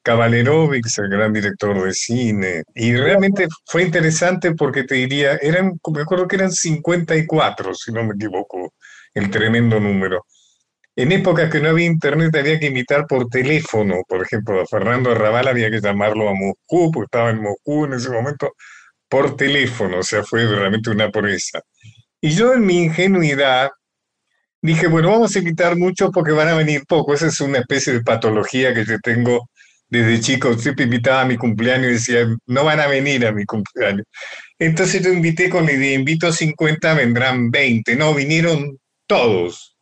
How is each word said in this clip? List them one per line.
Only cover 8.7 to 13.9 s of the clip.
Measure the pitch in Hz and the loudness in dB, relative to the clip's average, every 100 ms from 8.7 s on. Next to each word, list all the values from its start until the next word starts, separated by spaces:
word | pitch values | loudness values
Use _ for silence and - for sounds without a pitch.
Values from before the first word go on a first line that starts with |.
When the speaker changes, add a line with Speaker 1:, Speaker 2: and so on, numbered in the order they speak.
| _ - - - | _ -20 -20 -10
Speaker 1:
el | - 101 | -6 -2
tremendo | 110 113 117 117 110 | 0 0 2 2 2
número. | 104 98 92 90 - _ _ _ _ _ _ - | 0 0 -2 -4 -6 _ _ _ _ _ _ -2
En | 127 | 0
épocas | 196 190 165 160 | 2 2 2 0
que | 156 | 0
no | 151 | 2
había | 160 170 | 2 2
internet | 160 185 156 165 156 | 2 0 2 2 2
había | 143 156 | 0 0
que | 151 | -2
invitar | 127 123 147 147 | -4 0 -2 0
por | 135 120 | -2 0
teléfono, | 127 127 151 156 110 101 | -2 0 -2 0 -2 0